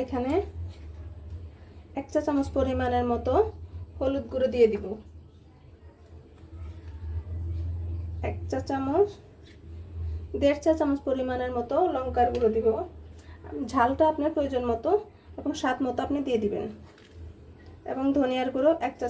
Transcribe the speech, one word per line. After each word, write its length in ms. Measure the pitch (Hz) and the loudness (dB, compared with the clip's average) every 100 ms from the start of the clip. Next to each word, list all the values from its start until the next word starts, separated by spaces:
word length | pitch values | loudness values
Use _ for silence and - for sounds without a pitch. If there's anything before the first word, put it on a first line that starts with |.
এখানে 300 | 254 254 262 330 392 - - - - - - - - - - - - - - - | 0 -2 0 0 0 -6 -10 -12 -16 -14 -14 -14 -12 -12 -14 -18 -20 -20 -10 -10
এক 80 | 269 | -2
চা 80 | 302 302 | 0 2
চামচ 220 | 285 277 277 | 2 2 0
পরিমাণের 480 | 254 254 247 247 247 | 2 2 2 2 2
মতো 220 | 240 240 294 440 - - - - - | 0 2 4 2 -2 -14 -14 -14 -4
হলুদ 280 | 269 277 233 | -2 -2 -4
গুঁড়ো 160 | 262 254 | 0 0
দিয়ে 140 | 240 226 | 6 6
দিব, 120 | 202 185 214 - - - - - - - - - - - - - - - - - - - - - - - - - - - - - - - - - | 6 -4 -10 -12 -20 -20 -20 -20 -20 -20 -20 -20 -20 -20 -20 -20 -20 -18 -14 -12 -12 -14 -10 -6 -6 -6 -6 -4 -4 -4 -4 -6 -6 -6 -6 -4
এক 80 | - - | -4 -4
চা 120 | 269 262 | -4 -2
চামচ, 400 | 269 269 320 403 - - - - - - - - - - - - 269 | -2 2 4 2 0 -18 -20 -20 -20 -16 -14 -12 -8 -6 -6 -6 2
দেড় 180 | 285 285 | 4 4
চা 80 | 330 320 | 4 4
চামচ 200 | 294 277 277 | 2 2 0
পরিমাণের 440 | 262 254 247 247 247 | 0 0 -2 -2 -2
মতো 180 | 240 277 359 269 | 0 2 2 2
লঙ্কার 320 | 254 247 240 | 0 4 4
গুঁড়ো 160 | 240 226 220 | 4 2 4
দিব। 120 | 220 220 359 - - - - - - 294 247 | 2 0 -4 -10 -18 -20 -20 -18 -12 -8 -2
ঝালটা 320 | 262 240 269 311 | 4 4 6 4
আপনার 200 | 311 302 320 | 4 0 0
প্রয়োজন 280 | 277 254 247 | 0 0 0
মতো 180 | 226 311 415 - - - - | 0 2 2 0 -14 -16 -6
এবং 120 | - 294 | -4 -2
স্বাদ 160 | 277 254 254 | 0 0 0
মতো 140 | 247 262 | -2 -2
আপনি 140 | 285 269 | -2 0
দিয়ে 120 | 233 | 0
দিবেন, 220 | 208 - - - - - - - - - - - - - - | 0 -2 -4 -10 -18 -20 -20 -18 -16 -18 -20 -20 -20 -12 -6
এবং 120 | 254 269 285 | 0 2 4
ধনিয়ার 320 | 254 254 262 254 | 4 2 0 4
গুঁড়ো 160 | 294 330 254 | 4 4 0
এক 60 | |
চা 80 | - | -4